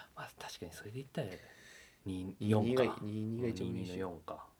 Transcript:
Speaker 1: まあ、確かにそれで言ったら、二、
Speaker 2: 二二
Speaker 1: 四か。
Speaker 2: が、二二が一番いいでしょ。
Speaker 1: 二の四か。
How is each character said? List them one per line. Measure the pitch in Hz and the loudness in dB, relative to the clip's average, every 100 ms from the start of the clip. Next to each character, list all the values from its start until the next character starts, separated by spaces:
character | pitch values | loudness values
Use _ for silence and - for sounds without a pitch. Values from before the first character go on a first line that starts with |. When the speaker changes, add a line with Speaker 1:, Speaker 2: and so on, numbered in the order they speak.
| - | -16
Speaker 1:
ま | - | -12
あ、 | - - | -12 -10
確 | - - | -12 -10
か | 85 | -10
に | |
そ | - | -10
れ | 104 | -10
で | 120 | -10
言 | |
っ | 139 | -6
た | - | -4
ら、 | 107 90 - - - - - - | -4 -6 -14 -20 -20 -20 -20 -10
二、 | 98 92 95 92 | -4 -4 -4 0
Speaker 2:
二 | |
二 | 104 | 6
Speaker 1:
四 | 107 113 | 6 8
か。 | 127 | 6
Speaker 2:
が、 | 113 - | 6 2
二 | 104 107 110 113 | -4 -2 -2 0
二 | |
が | 120 | 0
一 | 90 | 0
番 | 117 | -2
い | |
い | 92 | -2
で | 92 | -4
し | |
ょ。 | |
Speaker 1:
二 | 92 | -2
の | 92 | -4
四 | 82 | -6
か。 | - - - _ | -8 -10 -12 _